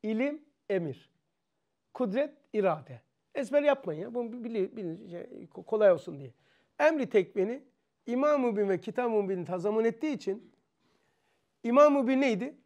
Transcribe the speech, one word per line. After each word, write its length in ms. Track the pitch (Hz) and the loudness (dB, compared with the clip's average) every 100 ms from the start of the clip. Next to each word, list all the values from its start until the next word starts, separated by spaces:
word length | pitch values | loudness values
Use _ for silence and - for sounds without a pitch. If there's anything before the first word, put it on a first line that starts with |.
İlim, 400 | 214 220 277 311 _ _ _ | -2 -2 -2 -4 _ _ _
emir. 400 | 190 165 123 _ _ _ _ _ _ _ _ _ | -4 -4 -8 _ _ _ _ _ _ _ _ _
Kudret, 400 | - 240 220 285 - _ | -6 -2 -2 -4 -6 _
irade. 480 | 214 190 151 131 123 _ _ _ | 0 0 0 -8 -20 _ _ _
Ezber 280 | - 247 294 | -8 0 2
yapmayın 380 | 285 277 190 156 | 2 0 -2 -8
ya. 140 | 214 | -8
Bunu 300 | 240 233 247 | -8 -8 -10
bili-, 320 | 226 226 190 226 | -8 -4 -4 -6
bilin, 320 | 180 165 196 | -10 -10 -14
şey, 140 | 175 | -16
ko-, 420 | - - 165 - | -14 -18 -18 -18
kolay 280 | - 220 208 | -6 4 4
olsun 260 | 165 - 143 | 4 -2 -14
diye. 140 | 135 _ _ _ _ - | -16 _ _ _ _ 2
Emri 320 | 294 320 240 | 2 2 2
tekvini, 520 | 214 180 208 196 262 _ _ _ _ - | 2 2 -2 -2 -4 _ _ _ _ -4
İmam-ı 460 | 247 294 294 247 | 0 2 2 2
Mübin 160 | 208 196 | 0 0
ve 120 | 185 | 0
Kitab-ı 420 | 220 - 240 214 | -2 -4 0 0
Mübin'i 220 | 196 185 | 0 -4
tazamun 400 | 165 180 190 220 | -4 -4 0 2
ettiği 280 | 226 226 311 | 0 0 -6
için 400 | 269 - 202 - _ _ _ _ _ _ _ _ _ _ _ | -4 -6 -8 -10 _ _ _ _ _ _ _ _ _ _ _
İmam-ı 400 | 233 247 294 277 | 2 6 8 6
Mübin 180 | 247 262 | 2 2
neydi? 340 | 277 208 254 - | 2 0 -6 -12